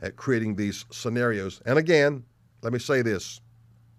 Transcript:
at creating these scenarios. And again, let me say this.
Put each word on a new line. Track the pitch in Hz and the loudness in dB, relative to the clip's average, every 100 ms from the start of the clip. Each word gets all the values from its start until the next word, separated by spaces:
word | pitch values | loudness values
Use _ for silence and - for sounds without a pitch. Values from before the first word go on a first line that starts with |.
at | 95 - | -10 -6
creating | - 117 110 101 | 0 0 0 -2
these | 104 95 - | -4 -6 -12
scenarios. | - 120 120 120 107 95 - | -8 -4 0 0 -2 -4 -6
And | - 143 | 0 2
again, | 160 160 143 139 - _ _ _ | 4 6 4 0 -10 _ _ _
let | 113 | -6
me | 120 | -4
say | - 135 | 0 2
this. | 117 95 - - _ _ _ _ _ | 2 -2 -6 -16 _ _ _ _ _